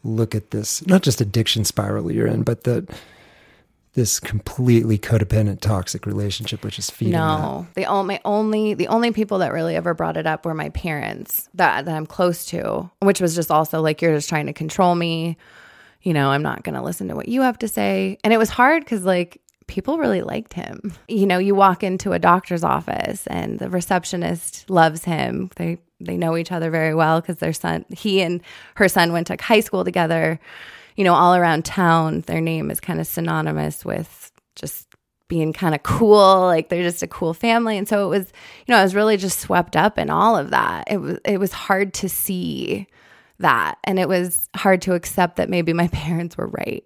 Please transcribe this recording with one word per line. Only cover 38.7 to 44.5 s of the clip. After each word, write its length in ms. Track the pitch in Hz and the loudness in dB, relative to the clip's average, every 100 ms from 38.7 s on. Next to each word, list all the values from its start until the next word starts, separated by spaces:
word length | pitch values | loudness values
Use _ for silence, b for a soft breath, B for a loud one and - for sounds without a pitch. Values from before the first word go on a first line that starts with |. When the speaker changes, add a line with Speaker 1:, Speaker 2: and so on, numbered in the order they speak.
Speaker 2:
know, 60 | 233 | 4
I 40 | |
was 100 | 190 | 6
really 220 | 196 214 208 | 4 2 2
just 240 | 190 - | 0 -4
swept 380 | - 180 175 156 | 0 0 2 2
up 200 | 202 - | 2 0
in 120 | 151 | -2
all 260 | 160 208 214 | 2 4 2
of 140 | 139 | 2
that. 360 | - - 85 - | 0 0 -4 -4
It 60 | 202 | -4
was, 200 | 143 175 | -4 -6
it 160 | - 196 | -2 -2
was 140 | 190 | -2
hard 400 | - - 190 202 | -6 -2 0 0
to 160 | - 190 | -4 -6
see 760 | - - 180 170 139 - 196 190 b b b b _ | -6 -6 -4 -6 -6 -6 -6 -8 b b b b _
that. 380 | 156 117 78 - - | 2 2 0 -4 -2
And 140 | 190 | 0
it 100 | 180 | 0
was 400 | 180 180 - - | 0 -2 -4 -6